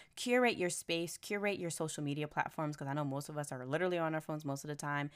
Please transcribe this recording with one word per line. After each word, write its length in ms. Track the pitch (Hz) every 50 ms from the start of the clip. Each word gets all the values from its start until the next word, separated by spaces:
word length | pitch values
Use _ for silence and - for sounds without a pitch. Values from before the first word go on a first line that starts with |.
| - - -
curate 400 | - - 247 240 254 247 233 -
your 140 | - 180 175
space, 460 | - - - - 170 165 170 160 -
curate 440 | - - - 208 202 202 202 196 -
your 100 | 175 165
social 320 | - - 160 156 - 156
media 240 | 147 143 143 147 151
platforms, 500 | 147 - 151 - - - - 156 151 147
'cause 120 | - 143 135
I 60 | 139
know 100 | 151 147
most 240 | 139 135 143 143 -
of 100 | 151 147
us 140 | 143 -
are 120 | 139 127 127
literally 320 | 127 143 165 185 185 180 170
on 140 | 165 160 160
our 60 | 156
phones 240 | - - 156 151 156
most 200 | 139 139 139 -
of 40 | 151
the 60 | 147
time. 360 | 143 156 147 143 143 143 147 -